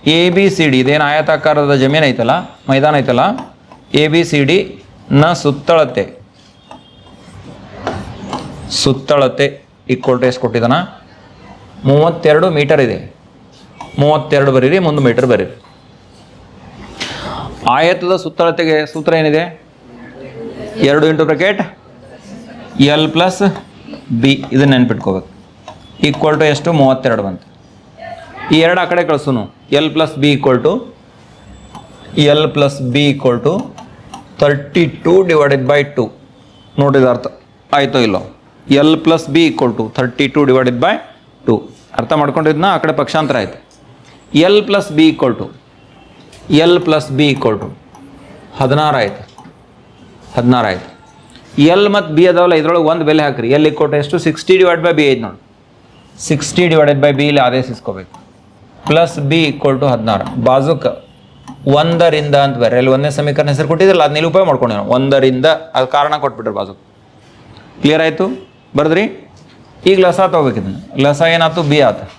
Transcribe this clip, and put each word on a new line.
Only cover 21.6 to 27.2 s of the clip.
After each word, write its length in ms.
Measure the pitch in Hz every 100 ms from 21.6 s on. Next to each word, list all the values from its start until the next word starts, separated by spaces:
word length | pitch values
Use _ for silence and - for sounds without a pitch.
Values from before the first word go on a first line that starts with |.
| 170 - - - - - - - - - - - 139
ಎಲ್ 160 | 151 156
ಪ್ಲಸ್ 260 | 160 180 180 196 - - - - - - 117
ಬಿ, 100 | 135 139 -
ಇದನ್ನ 160 | 131 139
ನೆನ್ಪಿಟ್ಕೋಬೇಕು. 540 | 131 123 107 - 95 - - - - - - - - 156
Equal 260 | 156 156 151
to 40 | 156
ಎಷ್ಟು? 180 | 143 170 160
ಮೂವತ್ತೆರಡು 420 | 135 131 131 113